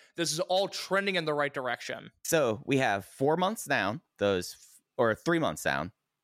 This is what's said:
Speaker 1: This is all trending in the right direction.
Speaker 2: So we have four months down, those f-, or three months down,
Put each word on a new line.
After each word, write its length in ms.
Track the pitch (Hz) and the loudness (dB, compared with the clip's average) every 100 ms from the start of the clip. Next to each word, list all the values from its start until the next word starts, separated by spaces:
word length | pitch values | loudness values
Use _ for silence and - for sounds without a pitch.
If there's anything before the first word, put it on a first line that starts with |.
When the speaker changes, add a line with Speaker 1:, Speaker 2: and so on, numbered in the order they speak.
| - - | -12 -4
Speaker 1:
This 160 | 156 | -2
is 80 | 156 | -2
all 280 | - 185 196 | 0 2 0
trending 480 | - - 190 196 180 | -4 -2 0 0 0
in 80 | |
the 100 | 156 | 0
right 180 | 147 143 | 0 0
direction. 580 | 143 127 120 - - 101 - | -2 -4 -4 -6 -10 -12 -12
Speaker 2:
So 400 | - 165 123 107 | 0 2 2 0
we 140 | - 135 | 0 2
have 260 | 127 101 | 2 0
four 320 | - - 139 160 | -4 -2 0 2
months 280 | 185 226 | 0 -2
down, 360 | - 131 98 127 - _ | -2 0 0 -2 -10 _
those 380 | 101 92 - - | 0 2 -2 -12
f-, 240 | - - _ - | -20 -20 _ 0
or 180 | 117 | 2
three 240 | 107 165 170 | 2 0 2
months 240 | 113 78 | 0 -2
down, 300 | 78 69 87 - _ _ | -2 -2 -4 -10 _ _